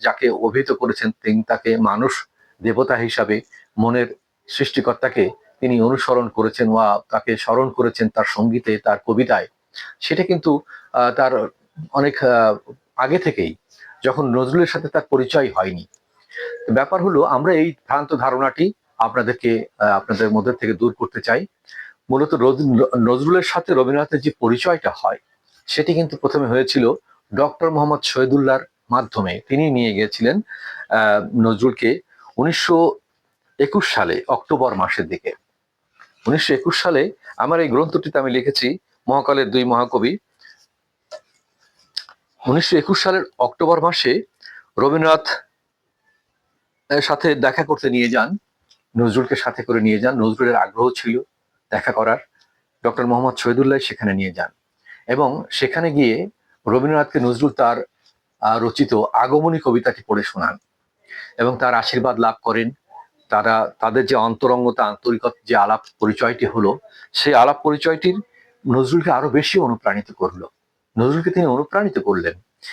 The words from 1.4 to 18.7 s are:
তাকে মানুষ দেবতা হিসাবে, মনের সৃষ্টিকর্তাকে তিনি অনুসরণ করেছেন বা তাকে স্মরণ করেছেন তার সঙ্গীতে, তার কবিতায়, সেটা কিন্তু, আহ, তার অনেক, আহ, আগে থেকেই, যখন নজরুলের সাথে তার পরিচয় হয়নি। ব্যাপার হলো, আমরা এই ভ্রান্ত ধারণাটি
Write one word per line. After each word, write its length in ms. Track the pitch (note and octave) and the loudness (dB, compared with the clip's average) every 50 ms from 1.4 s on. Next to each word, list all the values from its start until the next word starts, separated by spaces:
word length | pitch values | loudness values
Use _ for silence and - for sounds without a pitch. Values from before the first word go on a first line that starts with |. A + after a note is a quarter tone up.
তাকে 340 | A2 - A#2 - - A#2 A2+ | 0 -2 -2 -2 0 0 0
মানুষ 520 | A2+ A2 G2+ G2+ G#2+ B2+ C3 - - - - _ _ _ _ _ _ | 2 2 2 2 2 0 -2 -2 -4 -10 -14 _ _ _ _ _ _
দেবতা 320 | F#2 A2+ G#2 A#2+ C3 - B2+ | -4 0 0 2 0 0 0
হিসাবে, 460 | A2+ A#2 A2+ - A#2+ G#2+ G#2 G#2+ A2 - _ - - _ _ _ A2 | -2 -2 -2 -2 -2 0 0 -2 -2 -4 _ -18 -20 _ _ _ 0
মনের 360 | A2 A#2 A#2+ B2 A#2+ A#2 - - _ _ _ _ _ - | 2 2 2 2 0 -2 -4 -10 _ _ _ _ _ -10
সৃষ্টিকর্তাকে 840 | - - C#3 - - C#3 A2 A#2+ A2+ - C3 B2+ - B2 F#2+ - - - _ _ _ _ | -6 -4 -4 -2 -2 -2 -2 -2 -2 -2 -4 -2 0 0 0 0 -2 -8 _ _ _ _
তিনি 200 | C3 B2 B2 A#2 | -2 0 2 2
অনুসরণ 480 | A2+ A#2+ C3 C3 - - B2+ B2 A#2+ G#2+ | 2 2 2 0 0 0 0 0 0 -2
করেছেন 460 | - A2+ G#2+ A2 - - A#2+ A2 A2 | -2 -2 -2 -2 -2 0 0 2 2
বা 280 | A2+ A2 G#2 G#2 G2+ - _ | 2 2 2 2 0 -2 _
তাকে 260 | - G#2+ - A#2 A2+ | -6 -4 -2 -2 -4
স্মরণ 340 | G#2+ - - A2+ B2 C3+ B2+ | -2 -2 0 0 0 0 0
করেছেন 380 | - B2+ A#2+ A#2 - - A2+ A2 | 0 -2 -2 -2 -2 -2 -2 -2
তার 160 | - A2 G#2 | 0 -2 -2
সঙ্গীতে, 540 | - - G#2 A2 A#2 A2+ A#2+ - A2+ G#2+ G#2 | -2 -2 -2 0 0 0 -2 -2 -2 -4 -2
তার 200 | - A2 G2+ - - | 0 -2 -2 -2 -2
কবিতায়, 400 | - G#2+ A#2 B2 B2 A2 F#2 - - _ _ _ _ - - - - - _ | -2 0 0 0 2 0 -2 -2 -6 _ _ _ _ -20 -20 -20 -20 -16 _
সেটা 220 | - - D#3+ E3+ | -8 -4 -2 -2
কিন্তু, 380 | F3+ F#3 F#3 D#3+ - D#3+ C#3+ C#3+ - - - - - _ | 0 0 -2 -2 0 0 0 0 -2 -8 -20 -20 -18 _
আহ, 180 | - B2 B2 B2 | -2 0 0 0
তার 380 | A#2 - C3+ B2+ B2+ A2 G#2 - - _ _ _ _ D#3 D#3+ - | 2 0 0 0 0 -2 -2 -4 -8 _ _ _ _ -18 -14 -6
অনেক, 320 | - C#3 C#3+ C#3+ C#3 - C#3 | -2 0 0 0 0 0 2
আহ, 480 | B2 B2 A#2 A2+ A2 G#2 - - - A#2+ - _ _ _ | 2 4 4 4 4 2 0 -6 -16 -20 -20 _ _ _
আগে 220 | - C3 C3+ D#3+ F3+ | -4 -2 0 0 0
থেকেই, 360 | - D#3+ - - E2+ D#2+ D#2+ - _ _ _ - - - - _ - | 0 -2 -2 -2 -4 -4 -6 -10 _ _ _ -20 -20 -20 -12 _ -4
যখন 220 | C3 C3 D3 C#3+ | -2 -2 0 0
নজরুলের 400 | B2+ A#2+ B2+ C3 B2+ D3 F3 E3+ | 0 0 0 0 2 2 2 2
সাথে 220 | - - F3 D#3 C#3+ | 2 0 -4 -6 -4
তার 140 | - - - - | -2 -4 0 0
পরিচয় 420 | - C3 B2+ F#3+ - D3 C3+ A2 | 0 0 0 0 0 0 0 0
হয়নি। 340 | - - F#2+ F#2+ F2+ E2+ F2 - _ _ _ _ _ _ _ _ - - - - - - - - | 0 -2 -2 -2 -4 -8 -12 -16 _ _ _ _ _ _ _ _ -14 -12 -12 -12 -12 -8 -4 -2
ব্যাপার 300 | A2+ C3 C#3 - F#3+ F#3 | 0 0 0 0 0 0
হলো, 200 | F3 G3 E3+ C#3 | 0 2 2 2
আমরা 300 | E3 - C#3 B2+ D3+ F#3 | 2 2 2 0 2 2
এই 200 | F3+ D#3 D#3+ E3+ | 2 2 2 0
ভ্রান্ত 420 | C#3+ - _ - C3 C#3+ D3 - D#3+ | -2 -6 _ -4 -2 -2 -2 -2 -2
ধারণাটি 580 | B2 B2 C3+ C3 B2+ C#3 C#3 - D3+ E3+ G3+ | -2 0 0 0 0 0 -2 0 0 0 0